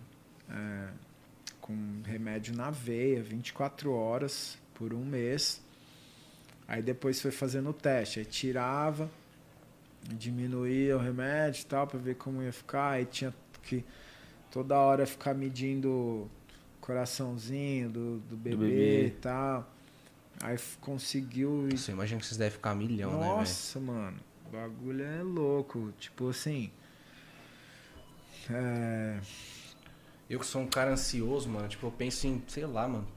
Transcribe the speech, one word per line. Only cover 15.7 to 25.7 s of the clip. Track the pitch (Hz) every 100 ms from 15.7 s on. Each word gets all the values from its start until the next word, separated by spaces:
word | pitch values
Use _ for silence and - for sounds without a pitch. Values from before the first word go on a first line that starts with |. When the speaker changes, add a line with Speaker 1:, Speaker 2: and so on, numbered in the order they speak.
| 135 135
Speaker 1:
o | 127 120 110 104 - - - - -
coraçãozinho | - 127 123 - 127 120 110 139 143 135 120
do, | 113 117 117
do | 110 113
bebê | 117 107
Speaker 2:
bebê. | 110 - 104 107 110
Speaker 1:
e |
tal. | - 127 127 135 131 - - - - - - - -
Aí | 113
f-, | 120 - -
conseguiu | - 139 - 139 131 120 139 147 139
e |
Speaker 3:
Nossa, | 131 117
imagina | 95 104 113
que | -
vocês | 110
devem | 107
ficar | 104 110
milhão, | 101 110 110 98
né, | 151
velho? | 165 208
Speaker 1:
Nossa, | 208 - - 135
mano. | 131 117 98 95 - - -
O | 110
bagulho | 113 113 127 131
é | 143 160
louco. | 185 175 143 139 135